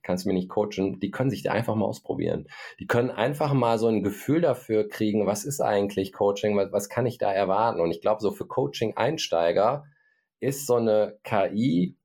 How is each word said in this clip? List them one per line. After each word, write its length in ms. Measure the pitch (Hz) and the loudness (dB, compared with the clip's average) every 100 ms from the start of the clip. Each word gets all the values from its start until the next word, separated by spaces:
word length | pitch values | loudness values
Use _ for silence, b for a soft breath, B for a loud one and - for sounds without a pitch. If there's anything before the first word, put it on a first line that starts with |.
kannst 240 | - 92 104 | -4 -4 0
du 20 | |
mich 140 | 92 | -2
nicht 80 | 92 | -2
coachen?“, 500 | - 104 101 98 95 | -2 -2 -2 -2 -2
die 100 | 101 | -6
können 200 | - 131 | -2 -2
sich 120 | 101 | -2
da 100 | - | -2
einfach 220 | 101 123 | 0 0
mal 120 | 107 98 | 0 -2
ausprobieren. 640 | - - - 82 78 - B B B | -4 -6 -2 -2 -2 -6 B B B
Die 60 | 92 | -2
können 240 | 120 123 | 0 0
einfach 440 | - 120 147 151 | 0 -2 0 0
mal 240 | 139 120 113 | 2 4 4
so 100 | 113 | 2
ein 140 | 110 | 2
Gefühl 400 | 101 101 - 156 | 0 -4 0 2
dafür 440 | 170 123 - 107 104 | 2 0 0 0 0
kriegen, 380 | - 107 104 101 | -2 0 2 2
was 200 | 104 143 | 0 -4
ist 160 | 135 | -2
eigentlich 500 | 117 104 101 101 95 | 2 2 0 -2 -4
Coaching, 420 | - 101 101 107 | 0 0 2 0
was, 160 | 101 98 | 2 0
was 200 | 95 - | -2 -2
kann 160 | - 120 | -2 -2
ich 100 | - | -2
da 160 | 101 | -2
erwarten? 480 | 98 95 98 117 107 | 0 2 2 2 2
Und 120 | 85 | 0
ich 100 | 82 | 0
glaub, 180 | 101 107 | 0 0
so 100 | 104 | 0
für 160 | 101 92 | -2 -6
Coaching-Einsteiger 1400 | - 139 - 110 - 117 160 - 85 85 95 107 147 b b b b b _ | -4 -4 -2 -4 0 -2 -2 -2 2 2 4 2 0 b b b b b _
ist 280 | 131 139 - | -6 -6 0
so 80 | |
eine 440 | 120 113 107 104 - | 2 4 2 2 -4
K 220 | - 107 95 | -2 0 0
I 500 | 107 131 170 180 - | 0 0 2 0 -4